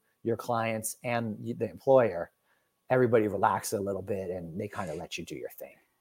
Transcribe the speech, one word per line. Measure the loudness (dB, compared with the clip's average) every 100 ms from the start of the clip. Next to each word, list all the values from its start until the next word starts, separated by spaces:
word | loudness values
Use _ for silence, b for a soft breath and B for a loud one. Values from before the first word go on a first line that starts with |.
| _ _
your | -4 -4
clients, | -2 -2 -2 -4 -6 -8
and | -4 -2 -2 -6
y-, | -8 -4
the | -6
employer, | -2 6 6 6 0 -8 _ _ _ _ _ 2
everybody | 4 6 6 4
relaxes | 4 2 2 -2 -2
a |
little | -2 -4
bit | -4 -4 -4
and | -6 -6 -8
they | -8
kinda | -6 -6
let | -8 -8 -10
you | -10
do | -10
your | -12
thing. | -12 -18 -18 _ _